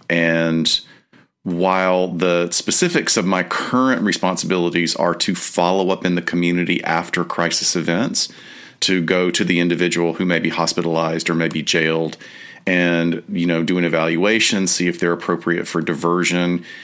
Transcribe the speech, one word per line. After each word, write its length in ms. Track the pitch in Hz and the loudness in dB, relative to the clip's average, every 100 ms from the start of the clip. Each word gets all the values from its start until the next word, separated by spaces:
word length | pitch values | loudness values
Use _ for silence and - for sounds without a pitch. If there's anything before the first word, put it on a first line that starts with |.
| - | -4
And 720 | 85 82 82 82 82 78 - - - _ - _ _ | 0 2 2 2 0 0 -2 -4 -20 _ -20 _ _
while 680 | 90 87 92 92 92 92 92 | -6 0 2 4 4 2 0
the 420 | 85 90 87 87 | 0 2 2 0
specifics 680 | - - - 180 170 - 117 | -2 -2 0 2 0 0 0
of 80 | 92 | 2
my 160 | 92 | 0
current 580 | - - - 127 131 127 | 0 -4 -2 0 2 2
responsibilities 960 | 104 - 92 87 87 92 85 85 82 - | 0 0 0 -2 0 0 2 0 -2 0
are 180 | 87 82 | 0 0
to 180 | - | -2
follow 560 | 90 - - 87 95 92 | -2 -2 0 2 2 0
up 160 | 92 92 | 0 0
in 80 | |
the 80 | 87 | 0
community 600 | 87 87 87 87 87 85 | -2 0 0 0 0 -2
after 380 | - 85 87 90 | 0 -2 -2 -4
crisis 540 | 85 - 85 - - 90 | -4 -2 -2 0 -2 -2
events, 520 | 80 87 127 - - - - - - - | 0 0 0 -2 -4 -8 -20 -20 -18 -4
to 220 | - 92 | 0 0
go 280 | 82 92 90 | 2 2 2
to 140 | - | 0
the 160 | 92 87 | 2 2
individual 540 | 87 85 87 87 85 | 2 2 0 2 0
who 100 | 80 | 0
may 140 | 92 85 | 0 0
be 100 | 82 | 0
hospitalized 800 | 85 85 - 82 82 82 82 - | 0 -2 0 0 0 0 -2 -2
or 60 | |
may 140 | 82 82 | 0 0
be 140 | 80 | -2
jailed 540 | 71 82 80 80 80 - - - - - - | -2 0 2 0 -2 -8 -18 -20 -20 -10 -2
and, 560 | 90 87 85 85 82 - | 2 2 2 0 -2 -4
you 180 | 95 87 | -2 0
know, 160 | 82 | 0
do 140 | 82 90 | 0 0
an 80 | |
evaluation, 840 | 85 80 82 82 101 113 - 101 92 | 0 0 0 0 2 2 2 0 0
see 220 | - 90 | 0 -2
if 120 | 85 | 0
they're 120 | 87 | 0
appropriate 540 | 85 - 85 87 85 - | 0 -2 -2 0 -2 -2
for 140 | 82 | -4
diversion. 840 | 80 76 85 90 85 90 87 87 - - | -2 -2 0 2 2 0 0 -2 -4 -18